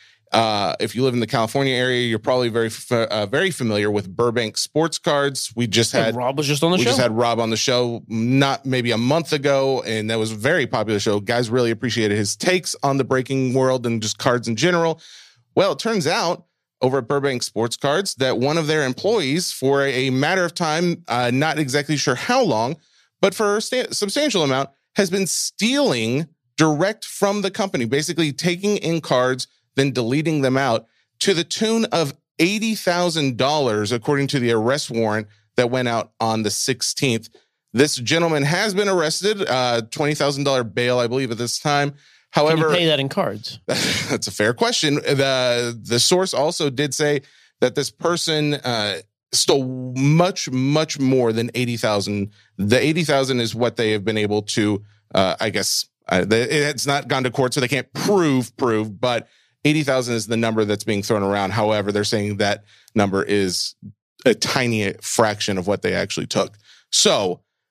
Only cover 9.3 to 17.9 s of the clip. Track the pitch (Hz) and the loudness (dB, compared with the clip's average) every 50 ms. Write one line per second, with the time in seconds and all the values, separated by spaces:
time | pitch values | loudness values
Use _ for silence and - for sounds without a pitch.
9.3 | 156 143 135 143 139 135 135 135 131 123 - 104 113 110 107 110 113 113 110 110 | -2 0 2 2 2 4 2 2 0 0 -2 -4 -4 -4 -2 -2 0 0 -2 -2
10.3 | 110 104 107 143 175 170 127 - - 117 107 110 107 101 - 113 104 104 101 107 | -4 -2 0 2 2 2 0 0 -2 -2 0 0 0 0 0 0 0 0 0 -2
11.3 | 120 123 123 107 117 127 120 117 117 110 131 120 104 120 110 104 101 107 104 98 | -2 0 0 0 0 0 2 0 0 -2 -2 -4 -2 0 0 0 0 0 -2 -4
12.3 | - - - 185 180 185 - - - - - 139 139 139 127 - 135 131 127 - | -4 -2 0 0 0 0 -2 -4 -8 -2 -2 0 0 0 0 0 0 -2 0 -2
13.3 | 135 135 131 127 123 131 131 131 131 127 120 120 117 110 107 104 - - - 135 | -2 -2 0 0 2 2 2 2 0 0 -2 -2 -4 -2 -4 -6 -6 -2 0 2
14.3 | 120 123 - 117 113 107 147 180 175 170 165 165 156 - - - - - - - | 2 2 0 -4 -2 0 2 2 2 2 2 0 -2 -4 -10 -20 -20 -20 -20 -20
15.3 | _ _ _ _ - 156 190 190 143 - - 226 226 190 139 151 185 233 190 170 | _ _ _ _ 0 2 2 2 0 -2 -2 -2 -2 0 0 0 0 0 0 -2
16.3 | 175 170 _ _ _ _ _ _ _ - 127 131 135 135 120 - 147 143 135 143 | -2 -4 _ _ _ _ _ _ _ -2 -2 0 0 0 0 0 -2 0 0 0
17.3 | 127 123 - - - 104 113 120 - - - 139 | -2 -2 -6 -6 -4 -2 -2 -2 -4 -2 0 0